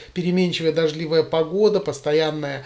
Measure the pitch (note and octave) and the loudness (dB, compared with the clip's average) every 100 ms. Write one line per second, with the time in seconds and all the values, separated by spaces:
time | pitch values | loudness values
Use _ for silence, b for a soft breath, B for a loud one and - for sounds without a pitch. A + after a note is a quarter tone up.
0 | B F3+ F3 F3+ F3+ E3 D#3+ D#3 D#3 D#3 | B -4 0 2 2 0 0 2 0 0
1 | D#3+ D#3+ D3+ E3 D#3 F#3+ G#3 F#3+ D3+ C3 | 0 0 2 0 0 2 2 2 -2 -4
2 | D3+ D#3 D#3 D3+ C#3+ C3+ | 0 0 0 -2 -6 -8